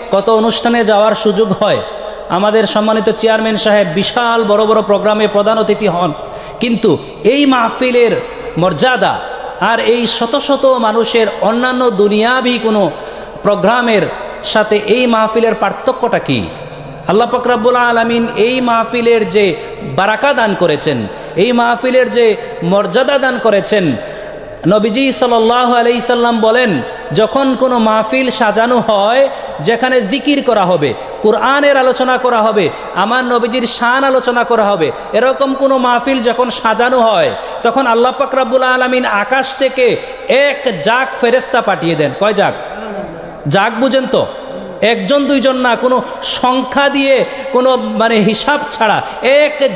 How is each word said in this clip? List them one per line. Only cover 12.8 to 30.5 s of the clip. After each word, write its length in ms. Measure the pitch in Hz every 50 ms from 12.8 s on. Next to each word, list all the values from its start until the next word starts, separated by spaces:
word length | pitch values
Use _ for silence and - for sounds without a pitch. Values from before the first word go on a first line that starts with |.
| 196 156 - - - - - - - - - - -
প্রোগ্রামের 600 | 196 208 190 175 196 233 247 240 233 220 202 160 131 - - - - - - -
সাথে 340 | - - 220 214 214 214
এই 300 | 208 208 - 214 254 254
মাহফিলের 480 | 240 233 220 220 208 214 233 226 226 214
পার্থক্যটা 640 | - 214 196 - - - 262 247 - - 226 - -
কি? 240 | - - 139 117 92 78 - - - - - - - - - - - -
আল্লাহ 200 | 170 214 233 233
পাক 160 | 247 240 240
রাব্বুল 300 | 240 247 233 214 247 247
আলামিন 500 | 247 240 240 233 233 226 233 233 233 233 220 -
এই 240 | - 208 240 254 262
মাহফিলের 680 | 247 240 233 226 - - 233 240 233 233 233 226 214 185
যে 260 | 170 214 202 190 151 - - - - - -
বারাকা 500 | 147 135 151 185 208 220 214 - 285 277
দান 220 | 254 226 214 190
করেছেন, 520 | - 180 165 151 139 - 156 139 120 107 95 - - - - -
এই 160 | 156 190 240 247
মাহফিলের 580 | 240 233 240 240 233 - 254 254 254 254 226
যে 260 | 208 240 233 220 208 - - - - - 165
মর্যাদা 560 | 170 190 202 208 185 175 - 254 262 285 269
দান 200 | 262 262 247 226 -
করেছেন, 540 | 226 202 196 - - 214 208 185 156 123 101 - - - - - - - - - - - - - 156
নবীজি 440 | 202 214 202 233 202 254 277 269 247
সাল্লাল্লাহু 600 | - 262 240 240 233 220 226 240 247 254 240 247
আলাইহি 260 | 240 233 240 247 240
সাল্লাম 400 | - - 247 240 233 240 233 226
বলেন, 420 | 214 220 226 247 254 233 175 131 107 - - - - - 147
যখন 440 | 165 220 220 226 262 277 262 262 -
কোনো 180 | 254 254 247 240
মাহফিল 520 | 220 220 220 220 214 214 262 262 262 254
সাজানো 520 | - - 240 208 196 220 226 240 247 247 - -
হয় 400 | 220 196 196 214 233 262 277 269 - - - - - -
যেখানে 400 | 147 175 233 233 254 254 262 254
জিকির 420 | 226 185 226 285 - 294 285 277 -
করা 220 | 254